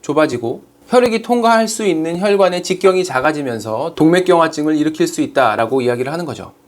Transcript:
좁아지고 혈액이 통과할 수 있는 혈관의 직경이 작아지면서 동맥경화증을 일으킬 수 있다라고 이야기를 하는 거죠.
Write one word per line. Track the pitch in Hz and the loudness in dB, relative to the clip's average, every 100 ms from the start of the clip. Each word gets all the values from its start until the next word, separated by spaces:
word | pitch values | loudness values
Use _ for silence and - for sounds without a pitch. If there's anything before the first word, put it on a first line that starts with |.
좁아지고 | - 143 151 120 113 156 - _ - | -4 0 0 -2 -6 -8 -12 _ 0
혈액이 | 247 240 220 | 2 2 0
통과할 | 220 240 226 226 220 | -2 0 2 2 0
수 | 220 | -2
있는 | 208 160 160 175 | -2 0 -2 -2
혈관의 | 208 202 185 180 | 0 2 2 0
직경이 | 175 180 190 185 | -4 0 2 2
작아지면서 | 175 131 139 151 135 113 107 110 160 - | 0 0 0 -2 -4 -6 -6 -6 -6 2
동맥경화증을 | 156 180 180 170 160 160 151 156 | 4 4 4 4 2 0 -2 0
일으킬 | 156 156 165 | 0 0 -2
수 | - | -2
있다라고 | 139 - 120 107 113 131 | -2 2 2 2 0 0
이야기를 | 123 123 127 | 0 -2 -4
하는 | 165 | -6
거죠. | 165 95 87 - | -8 -10 -14 -20